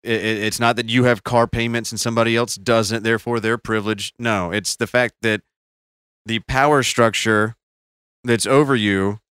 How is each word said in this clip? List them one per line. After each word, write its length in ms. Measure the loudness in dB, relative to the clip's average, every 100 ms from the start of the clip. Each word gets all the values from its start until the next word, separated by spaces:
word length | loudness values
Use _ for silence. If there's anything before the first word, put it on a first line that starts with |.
It, 200 | -2 -2
it, 200 | -2 -2
it's 160 | -4 0
not 160 | 0 0
that 140 | 0
you 160 | 2 2
have 180 | 2
car 240 | 0 2 2
payments 440 | 0 -2 -4 -6
and 80 | -6
somebody 360 | -2 0 2 0
else 200 | -2 -4
doesn't, 480 | 0 2 2 -2
therefore 360 | -2 -2 -2 -4
they're 180 | -2 -4
privileged. 560 | -2 -2 -2 -4 -6 _
No, 320 | -2 -2 -2
it's 240 | -4 -6 -6
the 120 | -2
fact 280 | 0 0 _
that 180 | -2 -2 _ _ _ _ _ _ _ _ -6
the 140 | -6
power 440 | -2 2 4 4
structure 720 | 2 2 2 2 0 2 0 -4 _ _ _ _ _ _
that's 220 | -2 0 4
over 300 | 2 4 2
you 440 | 2 0 0 -4 _